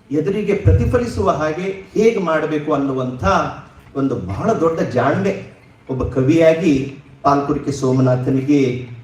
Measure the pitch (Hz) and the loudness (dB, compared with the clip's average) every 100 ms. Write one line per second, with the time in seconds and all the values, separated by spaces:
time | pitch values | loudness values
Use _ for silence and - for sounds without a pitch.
0 | _ 147 151 214 196 - - - 233 247 | _ -4 -2 -2 -2 0 2 2 2 0
1 | 240 196 190 147 156 160 190 190 - - | -2 -2 0 0 -2 -4 -6 -8 -6 2
2 | 226 202 170 160 151 151 147 143 139 131 | 2 2 0 -2 0 -4 -2 -2 0 -2
3 | 127 123 190 180 147 - - - - 139 | -4 -2 0 0 -2 -8 -18 -20 -12 -4
4 | 135 107 90 98 - 214 165 165 120 113 | -2 -2 -6 -4 -2 2 0 0 -2 0
5 | 113 185 95 - - - - - - 131 | 0 0 -2 -4 -10 -20 -20 -20 -8 -4
6 | 120 131 131 165 160 160 175 135 - - | -2 0 2 6 6 4 2 2 -2 -10
7 | - - - 143 143 143 - 131 131 131 | -20 -4 0 0 0 -2 -4 -2 0 2
8 | 131 127 - 135 135 147 123 120 - - | 2 2 0 -2 2 2 2 0 -8 -14